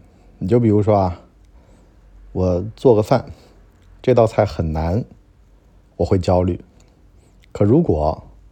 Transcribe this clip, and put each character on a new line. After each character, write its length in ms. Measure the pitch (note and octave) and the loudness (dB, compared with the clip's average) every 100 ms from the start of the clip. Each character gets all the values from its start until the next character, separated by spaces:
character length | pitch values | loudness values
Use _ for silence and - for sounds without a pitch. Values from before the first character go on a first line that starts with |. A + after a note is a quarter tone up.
| - _ _ - | -20 _ _ -10
你 100 | F#2+ | 0
就 100 | A#2+ | 2
比 100 | A#2 | 4
如 140 | G#2 | 2
说 140 | G#2 G#2 | 2 2
啊， 240 | F#2 F2+ - _ _ - _ - _ _ _ - - | 0 -6 -16 _ _ -20 _ -20 _ _ _ -20 -12
我 320 | - F#2 F2+ G#2+ - | -4 -2 -2 -6 0
做 180 | C#3 | 4
个 80 | G#2+ | 4
饭， 220 | G#2 C3 - - - _ _ _ _ - | 2 -2 -4 -18 -20 _ _ _ _ -6
这 140 | - | 0
道 120 | B2 A2+ | 2 2
菜 180 | - | 0
很 280 | G#2 - E2 | -2 -4 -6
难， 320 | D#2 D#2+ G2 - - _ _ _ _ _ _ _ - | -4 -4 -4 -6 -14 _ _ _ _ _ _ _ -8
我 80 | |
会 140 | F2 G2 | -2 0
焦 240 | F2 F2+ | 2 0
虑。 180 | F2+ F2 - _ _ _ _ _ _ _ _ | 0 -4 -12 _ _ _ _ _ _ _ _
可 140 | - | -2
如 180 | G2+ D3 | 2 2
果 420 | E3+ D#2 D2+ - - - - | 2 -2 -2 -6 -12 -20 -20